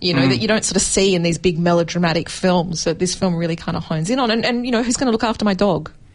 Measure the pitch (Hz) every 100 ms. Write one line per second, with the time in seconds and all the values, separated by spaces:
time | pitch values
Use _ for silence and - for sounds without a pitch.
0 | 185 139 135 123 214 220 - 190 - -
1 | 196 180 170 165 185 160 175 170 170 175
2 | 175 165 - - 185 180 175 160 - 165
3 | 180 - 190 170 170 165 - 170 - 160
4 | 165 262 240 226 214 240 247 226 240 247
5 | 262 220 233 226 208 190 202 151 156 -
6 | -